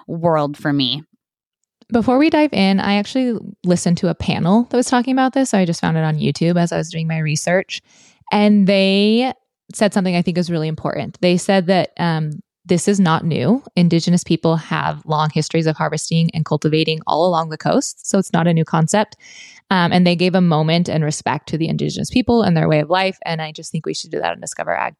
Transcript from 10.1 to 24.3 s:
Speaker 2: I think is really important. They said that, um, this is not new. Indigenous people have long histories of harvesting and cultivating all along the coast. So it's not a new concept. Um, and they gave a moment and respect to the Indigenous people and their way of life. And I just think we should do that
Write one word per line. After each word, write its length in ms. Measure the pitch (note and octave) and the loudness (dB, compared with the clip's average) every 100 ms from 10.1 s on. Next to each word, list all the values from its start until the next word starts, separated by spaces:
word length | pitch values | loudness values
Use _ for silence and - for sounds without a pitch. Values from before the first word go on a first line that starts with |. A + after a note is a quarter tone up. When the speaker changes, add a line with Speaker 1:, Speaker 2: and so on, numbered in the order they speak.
| F3 | 0
Speaker 2:
I 60 | |
think 160 | F3+ F3 | 0 -2
is 120 | E3+ | -2
really 180 | E3+ D#3 | -2 -4
important. 500 | D#3 D3+ - - - | -4 -6 -6 -8 -2
They 160 | F3+ F3 | 2 2
said 300 | - G3 F3 | 2 0 2
that, 240 | F#3+ - - | 0 0 -2
um, 420 | E3+ D#3 D#3 D3+ - _ | -2 -2 -4 -8 -16 _
this 240 | - F3 - | -2 0 2
is 100 | G3+ | 2
not 260 | F3 D#3+ | 2 2
new. 380 | E3 D3 C3+ C4 - - | 0 0 2 0 0 0
Indigenous 480 | E3+ E3 F3 F3 | 2 2 2 0
people 320 | - E3 E3 E3 | 2 0 2 -2
have 480 | - D#3 D#3 D3+ D3+ | -2 -4 -4 -6 -4
long 220 | D3+ D#3 | -2 0
histories 380 | D#3 D3+ E3 D#3+ | -2 -2 -2 -2
of 100 | D#3 | -2
harvesting 540 | D#3 D#3 - E3 E3 | -4 -4 -2 0 0
and 100 | D#3+ D3+ | -2 -2
cultivating 540 | D3+ D#3 D#3 D#3+ D#3+ - | -2 0 0 0 -2 -2
all 220 | D3+ F3+ | 0 2
along 220 | E3 E3 | 0 -4
the 80 | D#3 | -6
coast. 500 | D#3+ G#3+ - - - | 0 0 -2 -10 -4
So 100 | G3 | -2
it's 140 | - | 0
not 160 | F3 E3+ | 0 2
a 60 | |
new 100 | E3 | 2
concept. 520 | D#3+ E3 D#3+ G#3 - - - - - - _ | 0 0 2 0 -2 -8 -20 -20 -20 -20 _
Um, 220 | F#3+ E3+ | 0 2
and 160 | F3+ F3 | 4 4
they 80 | |
gave 220 | F3 F3+ F#3 | 2 2 4
a 40 | |
moment 480 | F3 D3+ D#3 E3+ F3 | 4 2 2 2 0
and 140 | D#3+ | 0
respect 460 | D3+ - - C#3 - | -2 -2 -4 -4 -4
to 100 | D#3 | -4
the 100 | D#3+ | -2
Indigenous 400 | D3+ D3 - - | -2 -4 -4 -4
people 340 | - - A#3 | -2 2 2
and 140 | G3+ E3 | 2 2
their 120 | D#3+ | 2
way 100 | D3+ | 0
of 100 | D3 | 0
life. 300 | F#3 F#3+ F#3+ | 0 0 -4
And 180 | - D#3+ | -8 -8
I 80 | D#3 | -8
just 220 | D#3 E3 | -12 -10
think 120 | E3 | -8
we 100 | D#3 | -6
should 180 | D#3 - | -8 -8
do 80 | - | -6
that 140 | E2 | -4